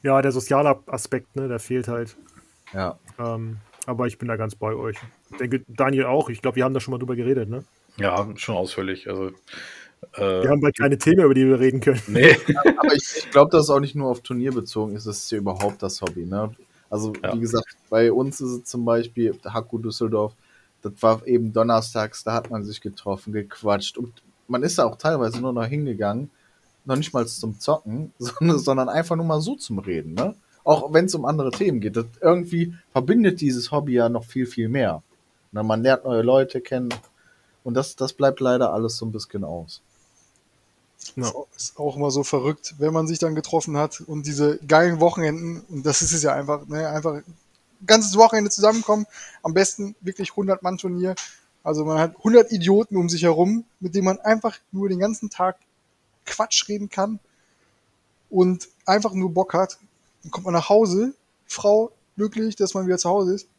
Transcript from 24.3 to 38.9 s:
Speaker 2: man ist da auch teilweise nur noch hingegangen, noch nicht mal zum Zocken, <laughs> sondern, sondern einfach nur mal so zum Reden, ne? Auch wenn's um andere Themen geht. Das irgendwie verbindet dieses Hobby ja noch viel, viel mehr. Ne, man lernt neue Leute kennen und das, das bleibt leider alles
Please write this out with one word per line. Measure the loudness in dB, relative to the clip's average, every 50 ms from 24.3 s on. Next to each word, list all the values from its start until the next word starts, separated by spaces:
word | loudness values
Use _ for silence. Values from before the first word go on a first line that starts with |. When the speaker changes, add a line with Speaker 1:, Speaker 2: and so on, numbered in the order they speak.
| _ _ _
Speaker 2:
man | -6 -4 -2 -2
ist | -2 0
da | 0 0
auch | 0 -2
teilweise | -2 -2 -2 0 0 0 -2 -2 -4
nur | -6 -4 -4
noch | -4 -4
hingegangen, | -4 -4 -4 -4 -4 -4 -4 -4 -4 -4 -4 -8 -10 _ _ _ _ _ _ _ _ _ _ _
noch | -4 -2
nicht | -2 -2 -2 -2
mal | -4 -2
zum | -2 -6 -8 -8 -8 -8 -6
Zocken, | -2 -2 -2 -2 _ -8 -8 -8 -10 -10 _
<laughs> | _
sondern, | -12 -12 -4 0 2 2 2 2
sondern | 2 0 0 0 0 0
einfach | -2 -2 -2 -2 -2
nur | -2 0
mal | 0 0 -2
so | -2 -4 -6
zum | -8 -8 -8 -8 -6
Reden, | -6 -4 -6 -6 -6 -6 -6
ne? | -4 -4 -4 -6 _ _ _ _ _ _
Auch | 4 4 4 2 2 4
wenn's | 4 4 4 -2
um | -2 -2
andere | -2 -2 0 -2 -2
Themen | -2 0 0 0 0 0
geht. | -2 -2 -4
Das | -4 -6 -6 -10 _
irgendwie | 4 4 4 4 0 -2 -2 -2 -2 -2 -6 -16 _ _
verbindet | _ -2 0 4 4 6 4 4 2 2
dieses | 0 -2 0 -2 -4 -2
Hobby | -4 -2 -2 0 2
ja | 2 2 2
noch | 0 -4 -6
viel, | -6 -4 -4 -4
viel | -4 -4 -4 -4 -2
mehr. | 0 0 0 0 -2 -6 _ _ _ _ _ _ _ _ _ _
Ne, | -8 -4 -2
man | 0 0 2
lernt | 4 4 2 2 0
neue | 0 0 2
Leute | 4 4 4 4 4 2 -4 -10
kennen | -6 -4 -4 -4 -4 -6 -8 -10 _ _ _ _ _ _ _ _ _ _ _ _ _
und | -2 -2
das, | -2 -2 -2 -4
das | -6 -6 -6 -2
bleibt | 2 2 2 2 2
leider | 0 2 2 2 2 2
alles | 0 0 -2 -2